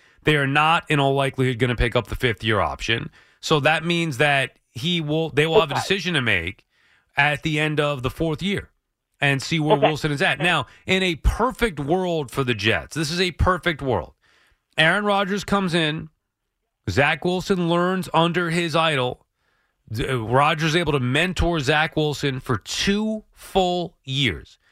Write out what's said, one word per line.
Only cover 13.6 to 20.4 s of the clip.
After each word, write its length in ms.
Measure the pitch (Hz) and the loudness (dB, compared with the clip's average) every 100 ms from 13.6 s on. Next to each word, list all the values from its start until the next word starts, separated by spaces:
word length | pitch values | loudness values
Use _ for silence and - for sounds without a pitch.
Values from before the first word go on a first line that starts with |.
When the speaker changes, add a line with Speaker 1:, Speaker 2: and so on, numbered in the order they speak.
| - 156 | -2 -4
Speaker 1:
world. 320 | 139 107 71 - _ _ _ _ _ - | -2 -2 -4 -14 _ _ _ _ _ 0
Aaron 260 | 160 196 | 2 2
Rodgers 400 | 208 196 196 202 | 2 0 0 -2
comes 300 | - 202 190 | -2 0 0
in, 340 | 170 156 156 160 _ _ _ _ _ _ _ - | 0 0 -4 -10 _ _ _ _ _ _ _ -4
Zach 340 | 92 143 156 | 0 2 2
Wilson 440 | 185 180 170 190 170 | -2 -2 -2 -2 0
learns 400 | 170 175 185 165 | 0 0 -2 -2
under 380 | 160 165 165 175 | 2 2 2 -2
his 240 | 165 170 | -2 -2
idol. 520 | 160 165 147 127 - _ _ _ _ _ _ - | 0 0 0 -2 -4 _ _ _ _ _ _ -10
Z-, 160 | 110 - | -6 -2
uh, 80 | 131 | -2
Rodgers 580 | 107 127 | 2 4